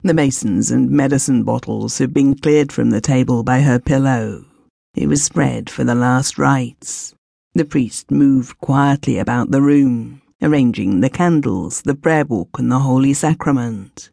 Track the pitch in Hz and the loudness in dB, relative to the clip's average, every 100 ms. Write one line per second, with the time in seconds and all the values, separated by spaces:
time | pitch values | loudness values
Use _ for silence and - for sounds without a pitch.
0 | 190 160 139 - 110 95 110 120 131 143 | 2 2 0 -2 -2 -2 0 0 2 2
1 | 135 139 - 127 110 120 - 110 110 - | 2 0 0 0 0 -4 -4 -6 -6 -4
2 | 131 143 139 135 151 151 143 - 117 110 | -2 2 2 2 2 2 2 0 0 0
3 | - 127 131 120 117 127 143 123 - 135 | 0 0 2 0 0 2 4 2 0 0
4 | 135 123 107 101 - _ _ _ _ - | 2 0 -4 -10 -16 _ _ _ _ -4
5 | 143 147 - 156 139 117 107 - 123 120 | 0 0 -2 -2 -2 -2 -10 -4 0 2
6 | 123 127 135 - 139 139 120 - - - | 2 0 -2 -2 0 0 -2 -12 -16 -14
7 | - _ _ _ _ 170 147 147 117 - | -16 _ _ _ _ -4 -2 -2 -2 -6
8 | - 143 139 135 123 - - 135 139 143 | -4 2 4 2 -2 -10 -2 2 2 0
9 | - 98 104 123 - 135 143 143 135 120 | -2 -2 -2 -2 0 2 4 4 2 0
10 | 113 135 _ _ 151 151 123 107 95 98 | -6 -16 _ _ 0 2 2 0 -2 0
11 | 131 - 175 160 127 107 82 - - 143 | 0 0 2 2 0 -4 -6 -6 -6 -2
12 | 160 156 147 107 87 - 123 127 135 131 | 0 0 0 -4 -6 -4 -2 0 2 2
13 | 135 139 151 165 156 135 120 107 98 - | 2 0 -2 -2 0 -2 -2 -8 -12 -20
14 | - | -20